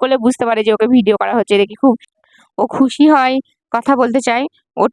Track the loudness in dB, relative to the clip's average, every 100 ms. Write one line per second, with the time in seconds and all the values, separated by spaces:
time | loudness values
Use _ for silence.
0 | 0 0 0 -2 -2 -2 0 0 2 2
1 | 2 0 0 -2 0 0 0 0 0 0
2 | -6 _ _ _ _ -6 -6 0 -2 2
3 | 4 4 2 -2 -6 _ _ -6 -2 0
4 | 0 -2 -2 -4 -6 -12 _ -4 -2